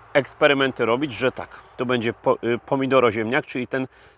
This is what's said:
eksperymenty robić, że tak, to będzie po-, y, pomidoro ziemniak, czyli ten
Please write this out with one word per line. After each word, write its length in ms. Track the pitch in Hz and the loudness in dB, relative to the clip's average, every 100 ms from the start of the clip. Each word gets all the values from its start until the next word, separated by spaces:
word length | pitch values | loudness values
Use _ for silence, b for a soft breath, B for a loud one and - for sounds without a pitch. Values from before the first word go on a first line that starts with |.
| - | -2
eksperymenty 720 | 143 127 - 151 139 135 127 113 | -2 -2 2 2 4 0 0 0
robić, 280 | 123 147 | 0 -2
że 180 | 101 127 | -2 -2
tak, 280 | - 85 - - - | -2 -14 -16 -20 -8
to 80 | 123 | -2
będzie 280 | 123 113 | -2 -2
po-, 240 | - 135 - | -2 -2 0
y, 160 | 117 120 - | 0 -4 -2
pomidoro 460 | 135 135 131 120 | -4 2 4 4
ziemniak, 340 | 107 110 143 - | 0 -2 -2 -4
czyli 220 | 131 123 | -8 -6
ten 200 | 135 131 b b | -6 -6 b b